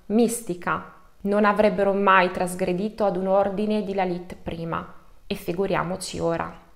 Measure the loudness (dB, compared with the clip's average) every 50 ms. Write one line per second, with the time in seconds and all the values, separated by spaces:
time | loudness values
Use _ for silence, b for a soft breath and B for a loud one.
0 | -6 0 2 4 4 4 2 -2 -6 -8 -8 -6 -4 -4 -4 -4 -4 -10 -18 -20
1 | -20 -20 -14 -6 -2 0 2 4 4 4 4 4 4 4 4 2 2 2 2 4
2 | 4 6 6 6 6 4 2 -2 -4 -4 -2 -2 -2 -2 -2 -2 -2 -4 -4 -2
3 | -2 0 0 0 0 2 2 2 2 2 0 -2 -2 -2 -2 -2 -2 -2 -2 -2
4 | -2 -2 -2 -6 -8 -12 -16 -14 -12 -10 -10 -8 -6 -6 -6 -6 -8 -10 -16 -20
5 | -20 -20 -20 -14 -10 -8 -8 -8 -6 -6 -2 -2 -2 0 0 -2 -2 -2 -4 -6
6 | -8 -8 -6 -4 -2 -2 -2 -2 -4 -6 -10 -14 -20 -20 -20